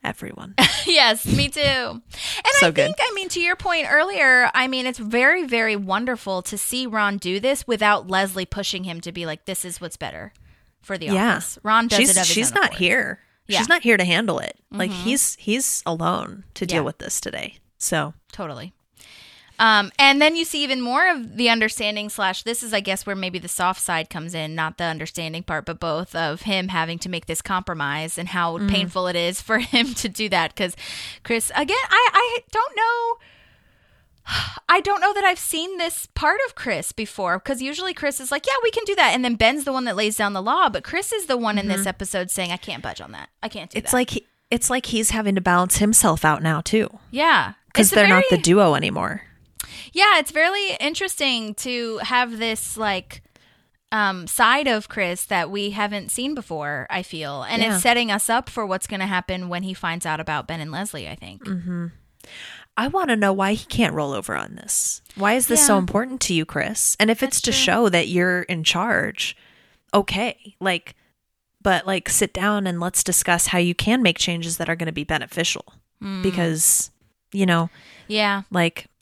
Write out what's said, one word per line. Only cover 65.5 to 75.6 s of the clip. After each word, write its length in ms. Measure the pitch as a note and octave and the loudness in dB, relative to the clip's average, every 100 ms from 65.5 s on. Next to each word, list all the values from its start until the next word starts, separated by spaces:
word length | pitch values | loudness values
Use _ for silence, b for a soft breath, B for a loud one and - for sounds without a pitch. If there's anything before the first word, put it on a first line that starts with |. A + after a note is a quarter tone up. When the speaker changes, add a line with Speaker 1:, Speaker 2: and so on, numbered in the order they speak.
| A#3 - | 4 6
Speaker 1:
so 80 | G3+ | 6
Speaker 2:
Yeah. 40 | |
Speaker 1:
important 420 | F3+ G3+ B3+ B3+ | 4 0 -2 -4
to 120 | - | 0
you, 120 | E3+ D#3+ | 0 0
Chris? 500 | C#3+ - G#3+ - - | -2 -4 0 -2 2
And 100 | G#3+ | 2
if 140 | A3 | 2
it's 140 | C4+ - | 2 0
Speaker 2:
That's 40 | |
Speaker 1:
to 80 | - | 0
Speaker 2:
true. 80 | - | 2
Speaker 1:
show 300 | - F3+ A#3 | 2 4 4
that 180 | F3+ - | 4 2
you're 360 | F3+ F3+ F3+ | 2 2 0
in 200 | F3 F3 | -2 -2
charge, 720 | D#3+ E3+ G#3+ - G#3 G#3+ - - b b b b b | 0 2 2 2 0 -4 -6 -8 b b b b b
okay. 640 | G3+ G3 F#3+ A#3 - - _ | 2 2 -2 -2 -6 -16 _
Like, 360 | F#3+ F3 - - _ _ _ _ _ _ | -2 -2 -4 -20 _ _ _ _ _ _
but, 260 | G3+ F#3 - | 0 2 2
like, 220 | F#3+ - | -4 0
sit 240 | - G3+ | 0 0
down 340 | - G3 G#3 G3 | 0 0 0 0
and 120 | E3+ | -2
let's 240 | F3 - | -2 -2
discuss 440 | - F3 - F3 - | 0 0 2 2 2
how 100 | F3+ | 2
you 140 | F3 F3 | 2 2
can 260 | - A#3+ | 2 4
make 140 | A3 E3+ | 4 2
changes 380 | - E3+ E3+ E3+ | 0 -2 -4 -6
that 120 | D#3+ | -4
are 60 | E3 | -2
gonna 160 | E3 | -4
be 120 | D3+ | -6
beneficial. 720 | D3 D#3 - - E3+ - | -4 -4 -4 -4 -2 -2